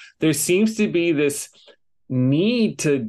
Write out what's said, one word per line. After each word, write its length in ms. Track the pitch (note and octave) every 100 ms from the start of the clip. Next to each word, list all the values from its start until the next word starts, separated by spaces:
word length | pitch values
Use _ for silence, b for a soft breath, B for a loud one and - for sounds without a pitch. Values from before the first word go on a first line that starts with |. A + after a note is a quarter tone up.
| B _
there 120 | D#3
seems 440 | D3+ - F3+ A3 A3
to 100 | G3+
be 240 | E3 E3+
this 380 | D3 D3 C#3+ - B B B _ _ -
need 680 | B2+ B2+ C#3+ G#3 B3 G#3+ C3+
to 200 | D3+ C#3